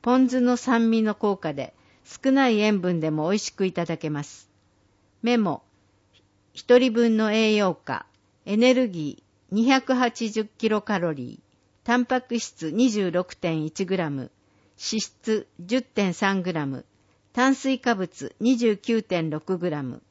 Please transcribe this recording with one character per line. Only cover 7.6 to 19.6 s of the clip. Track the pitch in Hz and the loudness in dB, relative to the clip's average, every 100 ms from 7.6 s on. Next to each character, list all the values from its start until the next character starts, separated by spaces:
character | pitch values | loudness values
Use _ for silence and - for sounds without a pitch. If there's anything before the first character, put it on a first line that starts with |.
| 196 | 2
価。 | 165 - 120 - _ _ _ - | 0 -6 -8 -8 _ _ _ -4
エ | 208 | 4
ネ | 247 | 6
ル | 254 247 | 6 2
ギ | 175 147 - | -2 -8 -10
ー、 | _ _ _ | _ _ _
二 | 202 233 | 0 4
百 | 269 262 | 2 2
八 | 254 247 - 226 | 0 0 -2 -4
十 | 220 214 | -4 -6
キ | _ 220 | _ 0
ロ | 214 | 0
カ | 208 202 | -2 -2
ロ | 170 | -2
リ | 147 123 - | -4 -10 -14
ー。 | _ _ _ _ | _ _ _ _
タ | - 247 | -2 0
ン | 240 | 0
パ | 254 | -2
ク | 254 233 | -2 -6
質 | - - 160 | -6 -10 -6
二 | 170 254 | 2 2
十 | 214 185 | 2 -2
六 | 170 180 | -2 -4
点 | - 175 160 | -6 -4 -4
一 | 156 - | -6 -6
グ | 185 190 | -4 -2
ラ | 160 | -4
ム。 | 139 127 _ _ _ _ _ | -6 -10 _ _ _ _ _
脂 | - 220 | -6 -6
質 | - _ - 220 - - | -6 _ -4 -4 -4 -20
十 | 175 247 | -4 -4
点 | 247 - 196 | -2 -2 -2
三 | 170 196 196 | 0 -2 0
グ | 180 | -2
ラ | 165 | -4
ム。 | 139 131 - _ _ _ _ | -6 -8 -16 _ _ _ _
炭 | - 262 | 0 2
水 | 269 269 262 | 2 -2 -2
化 | 254 | -2
物 | 214 180 - 139 _ | -2 -4 -8 -14 _
二 | 226 247 | 0 2
十 | 233 202 | 2 0
九 | - 226 | 0 -2
点 | 214 180 160 | 0 -2 -2
六 | 151 170 | -6 -6
グ | 185 | -4